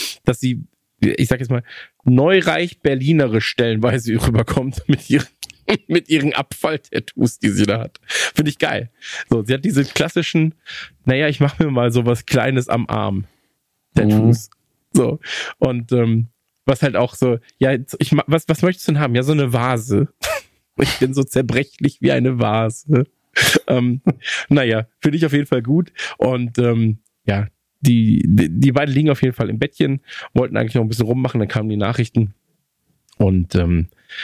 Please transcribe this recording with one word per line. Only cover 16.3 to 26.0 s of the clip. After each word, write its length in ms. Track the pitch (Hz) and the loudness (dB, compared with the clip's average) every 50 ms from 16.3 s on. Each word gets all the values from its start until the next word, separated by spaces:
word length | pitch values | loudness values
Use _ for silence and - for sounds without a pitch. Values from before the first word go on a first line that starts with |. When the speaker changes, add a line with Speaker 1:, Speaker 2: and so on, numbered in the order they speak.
| - _ _ _ _ _ _ | -6 _ _ _ _ _ _
Speaker 1:
was 180 | - 135 - - | -2 0 0 0
halt 140 | 143 120 | 0 0
auch 180 | - 120 123 - | 0 -2 -2 0
so, 240 | - - 127 120 113 - _ _ _ | 0 0 0 0 0 -4 _ _ _
"Ja, 140 | 131 131 139 | 0 2 2
jetzt, 240 | 123 131 - - - | -2 -4 -8 -8 -8
ich 140 | - - - | -2 0 2
ma-, 120 | 147 151 | 0 2
was, 180 | - 143 165 - - | 2 0 -2 0 -2
was 140 | 160 - - | -2 0 0
möchtest 240 | 180 185 - - - | 0 0 -2 -2 -2
du 40 | 160 | 0
denn 80 | 143 | 0
haben?" 140 | 151 131 117 | 0 0 0
"Ja, 80 | 120 127 | 0 0
so 100 | 139 156 | 2 2
eine 200 | 151 139 127 117 | 2 0 0 0
Vase." 560 | 120 120 127 127 117 107 123 101 104 143 - - _ - - 640 571 - _ | 0 0 0 0 -2 -2 0 0 0 0 0 -4 _ -8 -8 -8 -8 -10 _
<laughs> 280 | _ _ _ _ _ - | _ _ _ _ _ -2
"Ich 200 | 147 - - - | -2 -2 0 -2
bin 160 | 135 131 131 | -2 -2 0
so 100 | 139 135 | -2 -2
zerbrechlich 760 | - - 131 131 113 117 123 139 - - - - 139 - - | 0 -2 -2 -2 0 -2 -2 -2 -4 -6 -4 -4 -4 -2 0
wie 120 | - 135 139 | 0 0 2
eine 260 | 127 120 131 131 120 | 2 0 0 0 0
Vase." 680 | 117 110 107 113 113 113 117 - - 147 151 123 139 - _ _ _ _ _ - - - - - - - | 0 0 0 0 -2 -2 -4 -8 -2 0 2 2 2 -2 _ _ _ _ _ -2 0 2 0 0 0 0
Ähm, 320 | 127 127 123 123 120 127 - - 147 - - - - - - - | 0 0 0 0 -2 0 -2 -2 -2 -2 -6 -10 -10 -10 0 2
naja, 380 | 143 147 131 117 113 110 110 - _ _ | 2 2 4 2 0 0 -2 -4 _ _
finde 200 | - 156 143 165 | -2 -2 0 0
ich 80 | 160 | 0
auf 60 | 151 139 | 0 2
jeden 140 | 147 143 | 0 0
Fall 160 | - - 127 113 | 0 -2 -2 0
gut. 300 | 120 143 165 185 - _ - | 2 0 0 0 -2 _ -12